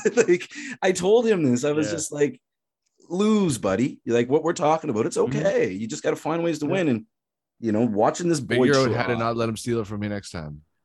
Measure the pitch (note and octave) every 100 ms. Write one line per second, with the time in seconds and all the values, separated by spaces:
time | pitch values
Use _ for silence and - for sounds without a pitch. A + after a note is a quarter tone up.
0 | - A#3+ - F3 - D4 C#4+ A#3+ F#3+ F3+
1 | F3+ A3+ A3+ G3 D3 A#2+ C#3+ D3+ D3+ -
2 | - D3 D3 - _ _ _ _ _ _
3 | - F3 G#3+ G#3+ F#3 A#2 F#2+ G2 C3+ -
4 | B2+ A#2 B2 D3 D#3 F3 D3+ D#3+ D#3 G#2+
5 | A2+ - A#2+ C#3 F#3+ B3 C3 F#2 A2 D3
6 | - D3+ D3 E3 E3+ D3+ D3 D#3+ E3 A2+
7 | A2 _ _ _ _ _ A2+ G#2+ A#2+ G2+
8 | B2 D#3 F3 D#3+ A#2+ A#2+ B2+ C#3 B2+ A2+
9 | A#2+ A#2 A#2 A#2 A2+ A2 A#2+ A#2 G2+ G#2+
10 | G#2 G2+ - F2+ D#2 D2+ _ _